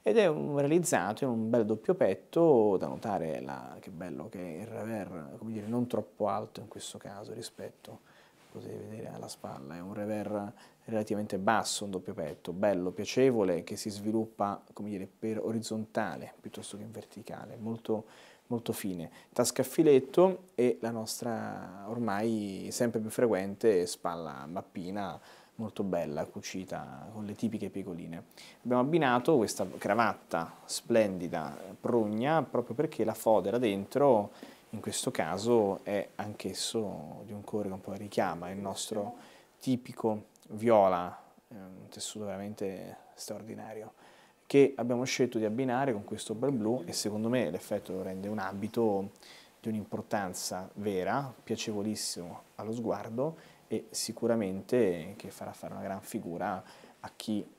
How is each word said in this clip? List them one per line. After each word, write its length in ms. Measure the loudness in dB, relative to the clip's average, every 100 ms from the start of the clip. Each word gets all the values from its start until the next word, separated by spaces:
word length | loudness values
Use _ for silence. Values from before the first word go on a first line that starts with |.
ed 160 | 6 6
è 100 | 6
un, 300 | 4 0 2
realizzato 680 | 4 4 4 2 2 0
in 60 | 0
un 200 | 0 4
bel 160 | 4 4
doppio 300 | 2 2 8
petto. 800 | 8 8 2 8 10 12 10 6
Da 100 | 2
notare 520 | -2 0 0 0 -2
la, 380 | -6 -10 -12 -14
che 100 | -14
bello 380 | -12 -10 -8 -10
che 120 | -10
è 220 | -8 -8
il 60 | -8
revers, 720 | -8 -6 -6 -6 -10 -12 -12
come 160 | -8
dire, 140 | -8 -2
non 200 | -2 0
troppo 400 | -2 -4 -2 0
alto 320 | 0 -4 -12
in 80 | -14
questo 300 | -14 -14 -14
caso 340 | -14 -14 -12
rispetto, 840 | -12 -12 -12 -14 -14 -18 -18 _ -20 -20 _ -18
potete 240 | -14 -12 -12
vedere 320 | -10 -10 -10
alla 220 | -12 -12
spalla, 460 | -12 -12 -12 -12 -12
è 40 |
un 140 | -10
revers 580 | -6 -4 -4 -2 -4 -6 -12 -20 _ -4
relativamente 520 | -2 0 -2 -2 0
basso, 460 | 2 2 2 -4
un 80 | -4
doppio 220 | -6 -6
petto, 400 | -8 -8 -8 -10
bello, 380 | 0 2 2 0
piacevole, 720 | -4 -2 4 6 6 2 2 -2
che 100 | -8
si 140 | -6
sviluppa, 720 | -4 0 0 -2 -2 -2 -2 -10
come 180 | -12 -8
dire, 160 | -8 -10
per 320 | _ -4 -2
orizzontale 920 | -2 -2 -2 -6 -2 -2 -2 -6 -12 -14
piuttosto 380 | -14 -12 -12 -12
che 60 |
in 80 | -12
verticale, 680 | -14 -14 -16 -12 -12 -12 -10
molto, 480 | -6 -6 -2 -2 -2 -20 -20 -20 _
molto 240 | -4 -2
fine. 400 | -4 -4 -4 -8 -12 -6
Tasca 300 | 0 2 2
a 20 | 0
filetto 800 | 6 8 8 8 6 6 4 -8 0
e 220 | 2 2
la 120 | -4
nostra 920 | -6 -6 -6 -4 -4 -6 -10 -12 -14 -8
ormai 840 | -2 0 0 0 0 -2 -6 -8
sempre 300 | -2 0 0
più 80 | -4
frequente 760 | 2 2 2 0 2 4 4 2
spalla 600 | -4 -4 -4 -8 -10 -10
mappina, 720 | -10 -10 -10 -8 -6 -6 -10 -16 -20 -20 -10
molto 280 | -8 -4
bella, 400 | -2 -2 -2 -4 -6
cucita 840 | -8 -10 -10 -8 -10 -10 -14 -14
con 140 | -10 -10
le 100 | -4
tipiche 340 | -4 -2 -6
pecoline. 540 | -6 -8 -8 -10 -12 -14 -20 -20 -12
Abbiamo 180 | 0 2
abbinato 540 | 4 4 4 4 6 4
questa 320 | 4 -2 -6 -4
cravatta 760 | 0 4 4 2 -4 -4 -4 -10
splendida, 920 | -10 -10 4 4 4 2 -4 -4 -4 -8 -14 -6
prugna, 640 | 0 2 2 0 2 2
proprio 320 | 2 -2 -2 -2
perché 280 | -2 0
la 100 | -2
fodera 440 | 2 4 6 4 2
dentro, 760 | 2 0 -2 4 6 6 4 -8 -20 -20 -12
in 100 | -8
questo 320 | -6 -4 -2
caso, 680 | -2 -2 0 4 6 4 0
è 260 | -2 -2 -4 -8
anch'esso 1080 | -10 -6 -8 -6 -4 -4 -4 -8 -12 -14 -12
di 80 |
un 100 | -12
colore 240 | -6 -4 -4
che 60 |
un 80 | -6
po' 120 | -10
richiama 580 | -10 -4 0 0 -2 -6
il 60 | -6
nostro 580 | -6 -6 -6 -4 -6 -8 -18 -20 -20 _
tipico 760 | -2 -2 -2 -2 -2 -2 -8 _ -14
viola, 680 | 0 6 8 8 6 -2 -8 -20 -20 _
eh, 60 | -18
un 320 | -16 -18 -16
tessuto 360 | -12 -10 -8 -6
veramente 720 | -6 -8 -6 -6 -6 -12 -16 -20 -16
straordinario, 760 | -12 -12 -10 -12 -12 -12 -14 -18 -20 -20 -20 _ _
che 280 | 8 8 6
abbiamo 260 | 0 0
scelto 340 | 0 2 2 2
di 80 | 0
abbinare 460 | 0 0 2 0
con 140 | 0 -4
questo 300 | -10 -6 -2
bel 160 | 0
blu, 320 | 0 0 0 -2
e 80 |
secondo 340 | -4 -4 -2 0
me 220 | 2 0
l'effetto 440 | -4 -4 -6 -4
lo 80 | -6
rende 260 | -6 -6 -6
un 120 | -4
abito 720 | -4 -6 -4 2 2 2 -2 -10 -20 -20 -20 _
di 100 | -6
un'importanza 1000 | -4 -4 -8 -4 -2 -2 -6 -6 -8 -10 -6
vera, 580 | -2 -2 0 -2 -4 -12
piacevolissimo 1000 | -8 -6 -4 -4 -4 -4 -6 -8 -10 -14 -18 -12
allo 160 | -8
sguardo 840 | -4 -2 -4 -4 -4 -4 -4 -20 -20 _
e 200 | -6 -4
sicuramente 1300 | -8 -6 -2 0 2 0 -4 0 4 4 2 -6 -12
che 120 | -14
farà 220 | -12 -12
fare 220 | -10 -12
una 100 | -8
gran 160 | -8 -8
figura 640 | -6 -8 -6 -4 -4 -4 -10 -20 -20 -18
a 100 | -20
chi 320 | -10 -4 -4 -4